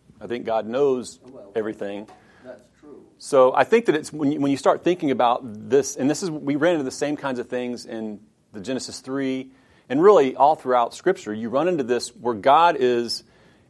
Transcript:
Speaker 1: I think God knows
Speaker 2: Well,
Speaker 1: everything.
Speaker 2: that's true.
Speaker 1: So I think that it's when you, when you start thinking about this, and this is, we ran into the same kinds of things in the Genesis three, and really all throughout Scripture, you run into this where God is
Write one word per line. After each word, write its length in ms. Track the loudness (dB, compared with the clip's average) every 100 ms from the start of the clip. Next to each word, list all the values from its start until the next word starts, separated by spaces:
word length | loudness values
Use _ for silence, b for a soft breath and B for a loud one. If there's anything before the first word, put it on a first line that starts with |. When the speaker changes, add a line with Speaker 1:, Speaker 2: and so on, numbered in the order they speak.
| _ _
Speaker 1:
I 60 | -10
think 180 | -8
God 220 | -4 -4 -2
knows 540 | 0 0 0 -4 -16
Speaker 2:
Well, 280 | -20 -20 -8 -6
Speaker 1:
everything. 520 | -6 -6 -10 -10 -14 B B B
Speaker 2:
that's 200 | -20 -20 _ _
true. 260 | -20 -20 -20 _
Speaker 1:
So 340 | 0 6 6 6
I 80 |
think 220 | 4 4 2
that 100 | -2
it's 160 | -4
when 200 | -4 -2
you, 100 | 0
when 80 | -2
you 80 | 0
start 260 | 0 2
thinking 280 | 0 0 -2
about 300 | 0 2 0 -6 -14 0
this, 260 | 0 0 -2
and 120 | -2
this 140 | -2
is, 80 | -4
we 240 | -6 -4 0
ran 180 | 0
into 100 | 0
the 60 | -4
same 260 | -6 -6 -4
kinds 220 | -6 -8
of 100 | -6
things 380 | -6 -6 -10 -12
in 360 | -10 -10 -12 _ _ _
the 60 | -14
Genesis 420 | -8 -8 -8 -14
three, 500 | -8 -6 -4 -4 -8 b b b b
and 140 | 4
really 340 | 6 8 6 4
all 200 | 2 2
throughout 400 | 0 2 0 -2
Scripture, 360 | -2 -2 -4
you 180 | -8 -4
run 180 | -2 0
into 160 | -2
this 320 | 0 -2 -4 -8
where 180 | -6
God 420 | 0 4 6 4 4
is 440 | 2 0 -2 -8 -14 b b b